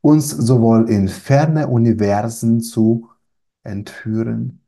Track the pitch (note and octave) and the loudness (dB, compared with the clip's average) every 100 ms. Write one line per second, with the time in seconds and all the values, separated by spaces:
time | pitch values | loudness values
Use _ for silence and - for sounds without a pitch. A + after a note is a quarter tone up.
0 | D3 D#3 D3+ - A#2 B2+ A2+ A2+ A2+ G#2+ | 4 4 2 -4 2 4 4 4 4 2
1 | F#2+ - - C3+ D#3 D#3 C#3 B2 A#2 G2+ | 0 -4 0 2 2 0 -2 0 0 0
2 | G2+ G2+ A2+ A2+ A2+ A#2 A2+ - A2 A2+ | 0 -2 -4 -4 -2 -2 -2 -2 0 0
3 | A2+ _ _ _ _ _ - G2+ G#2 - | -6 _ _ _ _ _ -14 -12 -14 -14
4 | A2 A2 A2+ A2+ A#2+ - | -8 -6 -6 -6 -8 -12